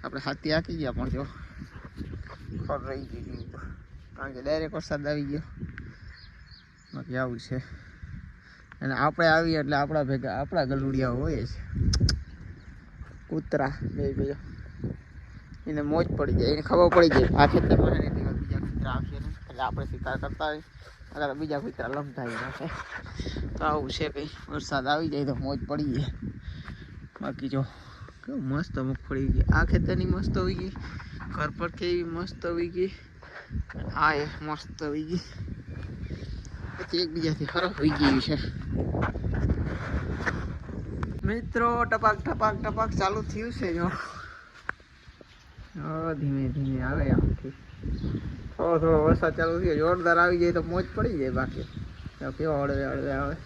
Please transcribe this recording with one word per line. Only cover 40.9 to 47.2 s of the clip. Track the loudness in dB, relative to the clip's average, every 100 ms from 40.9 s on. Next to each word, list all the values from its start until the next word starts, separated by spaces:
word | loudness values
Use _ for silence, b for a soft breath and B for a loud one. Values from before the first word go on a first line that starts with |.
| -6 -6 -2 0
મિત્રો, | 0 -2 2 4 4
ટપાક | 2 4 4 4
ટપાક | -2 2 2 2
ટપાક | -2 0 0
ચાલુ | 2 2 0
થયું | -4 -6 -6
છે | -4 -2
જો. | 0 0 -2 B B B B B -10 -10 -10 -20 -20 -20 -20 -20 -20 -20 -20 -14 -10
ઓ, | -6 -4 -2
ધીમે | -2 0 0 0
ધીમે | 0 -2 0
આવે | 0 2 4
આમથી. | 6